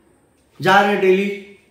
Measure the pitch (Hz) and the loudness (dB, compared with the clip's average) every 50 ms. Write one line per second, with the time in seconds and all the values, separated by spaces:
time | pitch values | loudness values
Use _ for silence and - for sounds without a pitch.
0 | _ _ _ _ _ _ _ _ _ _ _ - 139 185 190 202 202 202 208 185 | _ _ _ _ _ _ _ _ _ _ _ -6 -2 0 2 2 2 0 -2 0
1 | 185 190 185 190 202 202 - - - - - _ _ _ | 2 0 0 0 0 -6 -8 -12 -16 -20 -20 _ _ _